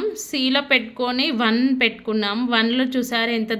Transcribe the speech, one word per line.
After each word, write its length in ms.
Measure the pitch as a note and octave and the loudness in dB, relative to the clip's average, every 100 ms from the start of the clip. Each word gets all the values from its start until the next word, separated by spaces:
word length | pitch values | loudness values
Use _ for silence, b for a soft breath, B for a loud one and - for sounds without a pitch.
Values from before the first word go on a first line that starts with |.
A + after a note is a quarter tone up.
| G#4 G#4+ | -2 -6
సిలో 380 | - C#4+ C4 C#4 C#4+ | -6 -2 0 0 2
పెట్టుకొని 560 | B3+ B3 - B3 B3 D4+ A#3 | 0 0 -4 -2 0 0 2
వన్ 180 | A3+ A3+ C4 B3+ | 2 4 2 2
పెట్టుకున్నాం. 580 | A#3 A3 - G#3+ G#3 G#3+ B3 | 0 0 -4 -2 0 -2 0
వన్లో 320 | A#3 A3+ B3 B3+ | 2 2 2 0
చూసారా 380 | B3+ B3 A#3 A3+ A#3 | -2 -2 -2 0 -2
ఎంత 120 | A3 | -2